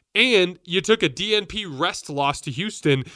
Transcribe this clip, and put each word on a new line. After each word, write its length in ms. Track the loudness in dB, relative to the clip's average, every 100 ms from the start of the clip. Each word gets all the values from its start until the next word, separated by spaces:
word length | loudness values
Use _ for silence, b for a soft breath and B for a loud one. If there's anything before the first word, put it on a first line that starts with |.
| _ 0
And 420 | 4 4 2 -2
you 180 | -4 -2
took 220 | 2 2
a 60 | 2
D 260 | -2 -2 -2
N 100 | -2
P 200 | -8 -8
rest 440 | -2 -2 -4 -6
loss 300 | 0 0 0
to 100 | -6
Houston, 520 | -6 -6 0 2 2 0